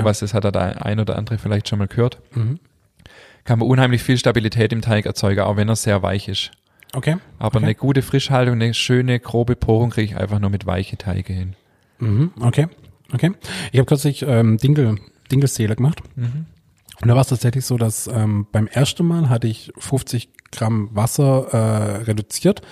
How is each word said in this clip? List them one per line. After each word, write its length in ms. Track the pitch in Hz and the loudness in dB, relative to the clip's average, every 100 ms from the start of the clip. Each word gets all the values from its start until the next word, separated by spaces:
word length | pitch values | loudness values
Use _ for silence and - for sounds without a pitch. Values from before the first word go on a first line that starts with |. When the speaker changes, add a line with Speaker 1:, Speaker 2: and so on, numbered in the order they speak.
Speaker 1:
sowas, 180 | 107 104 | 2 0
das 160 | 104 | -2
hat 80 | 104 | -2
der 400 | 101 98 92 - | 0 0 -2 -4
ein 140 | - 107 | -4 -2
oder 160 | 107 - | -2 -4
andere 220 | 107 110 | -4 -4
vielleicht 300 | - 104 - | -2 -2 -2
schon 100 | 104 | -2
mal 80 | 98 | -2
gehört. 300 | - 123 - - | 0 -2 -2 -10
Speaker 2:
Mhm. 240 | 123 110 147 _ _ _ _ - - - _ | -4 -4 -4 _ _ _ _ -20 -20 -20 _
Speaker 1:
Kann 160 | - 113 | -2 0
man 80 | 113 | 4
unheimlich 340 | 127 127 120 | 4 4 2
viel 160 | - 123 | 2 2
Stabilität 540 | 127 117 107 120 107 | 2 2 0 2 0
im 100 | 113 | 0
Teig 240 | 113 107 107 | 0 0 0
erzeugen, 340 | - 101 98 | -2 0 0
auch 140 | 98 104 | 0 0
wenn 120 | 107 | 0
er 80 | 110 | 0
sehr 260 | - 101 | 0 0
weich 260 | 92 98 - | 0 -4 -4
ist. 220 | 98 - _ _ _ _ | -6 -8 _ _ _ _
Speaker 2:
Okay. 240 | 131 147 165 - - | -6 -2 -2 -4 -6
Speaker 1:
Aber 180 | 110 110 | -2 0
Speaker 2:
Okay. 80 | 107 | 0
Speaker 1:
eine 80 | 107 | 0
gute 260 | 131 135 | 0 2
Frischhaltung, 520 | 123 135 - 135 123 | 2 0 2 2 2
eine 200 | 120 113 | 2 0
schöne, 460 | 113 - 123 127 123 | 0 0 2 2 0
grobe 340 | - 117 120 123 | 0 0 0 0
Porung 340 | - 110 120 | 2 2 2
kriege 220 | 110 107 | 0 -4
ich 80 | 101 | -2
einfach 180 | 98 104 | -2 0
nur 100 | 101 | 0
mit 160 | 98 92 | -2 -2
weiche 300 | 92 98 - | -4 -4 -8
Teige 340 | - 95 92 | -6 -4 -4
hin. 220 | 92 92 95 _ _ _ - | -6 -6 -10 _ _ _ -6
Speaker 2:
Mhm. 320 | 113 104 165 - | 0 2 0 0
Okay. 260 | 120 127 160 - - - _ | 0 2 0 -2 -20 -20 _
Okay. 200 | 127 262 294 - 185 110 | -2 0 -2 -10 -12 -2
Ich 60 | 120 | 2
hab 80 | 127 | 2
kürzlich, 360 | 147 147 139 147 | 2 0 -2 0
ähm, 320 | 117 113 110 | 2 4 4
Dinkel-, 380 | 135 151 120 101 - _ - | 2 2 2 0 -6 _ -4
Dinkelseele 460 | 131 139 - 107 107 | 0 0 0 -2 0
gemacht. 240 | 127 170 - - | 0 -2 -8 -8
Speaker 1:
Mhm. 300 | 120 139 160 _ _ _ _ - | -6 -6 -10 _ _ _ _ -2
Speaker 2:
Und 80 | 113 | 2
da 60 | 120 | 4
war's 120 | 131 | 4
tatsächlich 360 | 123 120 131 | 2 0 0
so, 140 | - 123 | -2 0
dass, 280 | 113 - - | 0 -2 -4
ähm, 380 | 113 107 104 101 | -2 0 0 0
beim 140 | 110 107 | 0 0
ersten 400 | - 139 - 170 | 0 0 0 0
Mal 220 | 170 147 | 2 2
hatte 180 | 117 117 | 2 0
ich 260 | 110 - - | -4 -10 -16
fünfzig 520 | - 131 - 123 - _ _ | -4 -4 -4 -6 -8 _ _
Gramm 380 | - 113 110 104 | -6 -2 -2 -2
Wasser, 560 | 104 120 - 139 131 - | -2 -2 2 2 2 0
äh, 500 | 117 110 107 104 101 | 0 0 0 -2 -4
reduziert, 580 | 113 104 107 - 175 208 - | -4 -4 -4 -2 0 0 -4